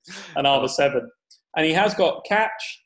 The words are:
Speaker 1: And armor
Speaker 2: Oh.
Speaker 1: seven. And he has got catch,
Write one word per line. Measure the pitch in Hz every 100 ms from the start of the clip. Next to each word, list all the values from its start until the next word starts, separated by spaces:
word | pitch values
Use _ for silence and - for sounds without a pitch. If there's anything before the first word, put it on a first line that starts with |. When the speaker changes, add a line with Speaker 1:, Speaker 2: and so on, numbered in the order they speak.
| - - - -
Speaker 1:
And | 139
armor | 139
Speaker 2:
Oh. | 131
Speaker 1:
seven. | - 139 135 120 _ _ _ _ 160
And | 160
he |
has | 165 208
got | 202 170 - -
catch, | 208 220 - - -